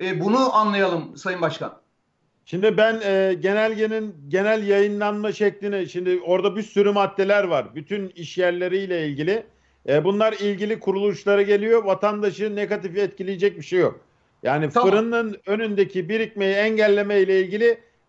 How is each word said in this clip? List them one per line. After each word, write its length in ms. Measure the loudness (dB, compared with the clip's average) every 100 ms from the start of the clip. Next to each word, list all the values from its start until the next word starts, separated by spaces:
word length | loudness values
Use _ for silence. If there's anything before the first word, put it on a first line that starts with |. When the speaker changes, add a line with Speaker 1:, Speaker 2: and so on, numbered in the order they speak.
Speaker 1:
e, 180 | -6 -2
bunu 360 | 0 2 2 2
anlayalım 640 | 2 2 0 0 -6 -10
Sayın 240 | -8 -2
Başkan. 320 | -2 -4 -10 -14 _ _ _ _ _ _ -10
Speaker 2:
Şimdi 320 | 0 0 4
ben, 240 | 2 2
e, 300 | 0 2 2 0
genelgenin 760 | 0 0 0 0 -2 -2 -6 -12 -4
genel 400 | -2 2 0 2
yayınlanma 640 | 2 2 0 -2 -2 -4
şeklini, 580 | 0 -2 -2 -6 -4 -6
şimdi 320 | -6 -2 -2 0
orada 300 | 0 0 -2
bir 80 |
sürü 280 | -4 0 2
maddeler 520 | 2 0 0 2 2
var. 320 | 2 0 -2 -10
Bütün 340 | -8 -8 -8
iş 280 | -12 -10 -2
yerleriyle 680 | 0 0 -2 -2 -2 -4 -4
ilgili. 360 | -4 -2 -4 -6 _ _ _ 0
E, 140 | 0
bunlar 300 | 2 2 0
ilgili 460 | 0 -4 -2 -4 -4
kuruluşlara 600 | -2 0 0 -2 0 2
geliyor. 420 | 4 2 4 2
Vatandaşı 720 | 2 0 0 0 -2 -2 -6 -4
negatif 420 | -4 -4 -4 -4
etkileyecek 600 | -4 -4 -8 0 -2 -2
bir 60 |
şey 160 | -4 0
yok. 200 | 0 0 _ _ _ _
Yani 260 | -2 0 0
Speaker 1:
Tamam. 200 | 2 4
Speaker 2:
fırının 480 | 4 2 -2 -2 -6 -4
önündeki 640 | -2 -2 0 0 -2 -4
birikmeyi 440 | -2 -4 -2 -2 0
engelleme 640 | 0 2 4 4 2 2
ile 220 | 4 2
ilgili 380 | 2 0 2 0 _ _